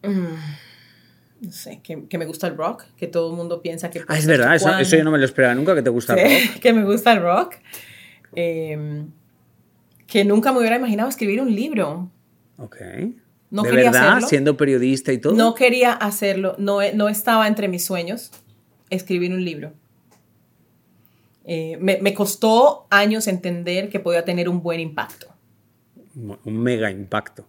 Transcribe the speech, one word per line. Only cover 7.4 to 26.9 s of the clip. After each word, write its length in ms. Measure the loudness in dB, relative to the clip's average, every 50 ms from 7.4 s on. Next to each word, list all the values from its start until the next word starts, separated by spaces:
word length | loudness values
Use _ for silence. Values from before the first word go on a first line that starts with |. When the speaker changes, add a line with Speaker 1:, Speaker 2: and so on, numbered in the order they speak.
| 0 -2 -8 -20 _ -20 -20 -20 -20 -20 -20 -20 -20 -20 -20 _ _ _ -8
Speaker 1:
Em, 720 | -4 -4 -4 -4 -4 -6 -8 -8 -8 -8 -8 -8 -10 -10 -12 -16 _ _ _ _ _ _ _ _ _ _ _ _ _ _ _ _ _ _
que 180 | _ 0 2 2
nunca 280 | 4 4 2 2 2 2
me 60 | 2
hubiera 180 | 2 2 0
imaginado 320 | 0 0 -2 -2 -2 -2 -4
escribir 320 | -4 -4 -4 -2 -2 -2
un 140 | -2 -2 -2
libro. 560 | -2 -4 -4 -2 -4 -4 -4 -4 -8 -10 -12 _ _ _ _ _ _ _ _ _ -20
Speaker 2:
Ok. 180 | -20 -20 -18 -18 -18 -16 -10 -8 -8 -8 -8 -12 _ _ _ _ _ _
Speaker 1:
No 120 | -6 -4 -2
Speaker 2:
¿De 80 | 2
Speaker 1:
quería 200 | 4 6 6 6
Speaker 2:
verdad? 180 | 6 6 6 6
Speaker 1:
hacerlo. 180 | 6 4 4 2
Speaker 2:
¿Siendo 280 | 2 2 2 2 2
periodista 560 | 2 2 2 2 2 2 2 0 0 0 -2 -4
y 60 | -2
todo? 160 | 0 0 2
Speaker 1:
No 200 | 4 4 2 2
quería 380 | 4 2 2 4 4 2 2 2
hacerlo, 600 | 0 -4 -4 -4 -2 -2 -2 -2 0 -2 -4 -4 -4
no, 220 | -2 -2 0 0 0 0 0
no 140 | 0 0 0
estaba 380 | -2 -2 0 0 2 2 2
entre 220 | 2 0 -2 -2 -4
mis 160 | -4 -4 -6
sueños 460 | -6 -6 -6 -6 -6 -8 -10 -12 -16 -20 -20 _ _ _ _ _ _ _ _ _ _
escribir 420 | -8 -8 -4 -4 -2 -2 -2 -2 -2
un 120 | -4 -4
libro. 280 | -6 -6 -8 -12 -14 -16 _ _ _ _ _ _ _ _ _ _ _ _ _ _ _ _ _ _ _ _ _ _ _ _ _ _ _ _ _ _ _ _ _ _
Eh, 320 | -8 -8 -6 -6 -8 -8 -4
me, 180 | -2 0 0 2
me 140 | 0 -2 -2
costó 720 | -2 -4 -4 -4 0 2 2 4 6 6 4 4 2 -6 _
años 360 | 4 4 4 4 2 0 -2 -2
entender 600 | -4 -4 -4 -6 -6 -6 -4 -4 -4 -4 -4 -4
que 100 | -6 -6
podía 240 | -2 0 0 0 0
tener 240 | -2 -2 -2 -2 -2
un 140 | -2 -4 -4
buen 180 | -4 -6 -6
impacto. 480 | -6 -8 -8 -8 -10 -10 -12 -20 -20 -20 _ _ _ _ _ _ _ _ _ _ _ _ _ -20 _ _ _
Speaker 2:
Un, 220 | -16 -14 -14 -14 -14 _
un 140 | -8 -6 -2
mega 320 | -2 -2 0 0 -2 -4